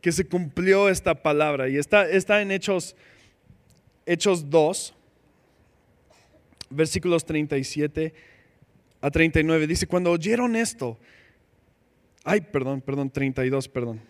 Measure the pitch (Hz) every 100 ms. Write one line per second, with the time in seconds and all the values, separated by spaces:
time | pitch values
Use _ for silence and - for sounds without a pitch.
0 | 170 165 190 175 165 151 185 190 202 185
1 | - 156 156 147 151 143 131 139 143 208
2 | 180 185 185 208 202 190 196 185 - -
3 | - - _ _ _ - _ _ _ _
4 | - 170 202 180 147 160 156 190 - _
5 | _ _ _ _ _ _ _ _ _ _
6 | _ _ _ _ _ _ - 139 160 190
7 | 180 170 - 156 151 143 135 151 151 151
8 | 160 - - _ _ _ _ _ _ _
9 | 143 143 165 160 156 160 156 170 180 180
10 | 180 170 165 233 247 226 226 - 127 113
11 | _ - _ _ _ _ _ _ _ _
12 | _ _ - 208 156 143 131 135 127 139
13 | 139 135 135 131 127 135 127 - 120 110
14 | -